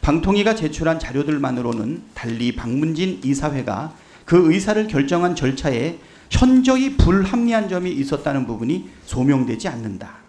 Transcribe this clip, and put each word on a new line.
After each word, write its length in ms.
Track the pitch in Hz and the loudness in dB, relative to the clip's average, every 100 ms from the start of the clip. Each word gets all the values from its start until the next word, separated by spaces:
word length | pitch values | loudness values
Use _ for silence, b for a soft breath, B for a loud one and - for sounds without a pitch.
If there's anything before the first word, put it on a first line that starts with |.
방통위가 520 | - 156 170 202 202 | 2 0 2 2 2
제출한 440 | 220 156 151 160 160 | 0 -2 -2 -2 -2
자료들만으로는 1040 | - 127 143 151 139 123 120 117 107 160 - | -4 -4 -2 -2 -2 -2 -4 -4 -4 -6 -10
달리 420 | - 117 117 120 | -12 -8 -2 -2
박문진 680 | 117 117 127 156 156 185 185 | -2 -4 -2 0 0 -2 -4
이사회가 720 | 131 139 147 139 123 98 156 B B B - | -2 -2 -2 -4 -4 -6 -6 B B B 2
그 260 | 170 175 | 4 6
의사를 340 | 180 190 214 214 | 4 2 0 0
결정한 460 | 143 139 175 175 | 0 0 2 0
절차에 640 | 165 131 135 156 120 143 170 B B B | 0 -2 -2 -2 -2 -4 -6 B B B
현저히 680 | - 254 254 254 262 269 - | 4 6 6 6 2 0 2
불합리한 720 | 170 190 190 240 233 226 202 | 4 4 2 0 2 0 0
점이 200 | 185 180 | -4 -4
있었다는 560 | 160 139 147 147 139 123 | -4 -2 -2 -2 -2 -2
부분이 440 | 110 113 180 - B - | -4 -2 -2 -4 B -10
소명되지 600 | - 127 143 120 113 190 | -2 2 2 2 -2 -6
않는다. 500 | 120 107 92 - - | -6 -8 -10 -14 -20